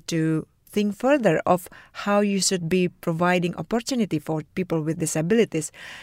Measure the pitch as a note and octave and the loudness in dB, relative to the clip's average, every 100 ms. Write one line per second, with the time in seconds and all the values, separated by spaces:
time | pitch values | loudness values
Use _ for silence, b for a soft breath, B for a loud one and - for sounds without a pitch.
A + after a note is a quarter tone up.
0 | - E3 D#3+ D#3 - _ _ G#3 G#3 G3+ | 0 -2 0 0 -4 _ _ -2 -2 0
1 | B3+ D4 G#3 D#3 - F3+ - B B - | 2 4 4 4 2 0 -2 B B -8
2 | - G3+ G#3 G3 F#3 F#3 E3 F#3 F3 - | 0 2 2 0 0 -2 0 0 0 -2
3 | - E3 F3 F3+ F3 - E3 A3+ - B3 | -4 0 2 2 0 -4 -4 -4 -2 -2
4 | G3 D#3 - D#3+ D3+ - F3+ E3 D3+ E3 | -2 -2 -2 -6 -4 -6 -2 -2 -2 -2
5 | D#3+ D#3 E3 A#3 G#3 D#3+ D3+ - B B | -2 -2 2 2 2 0 -6 -10 B B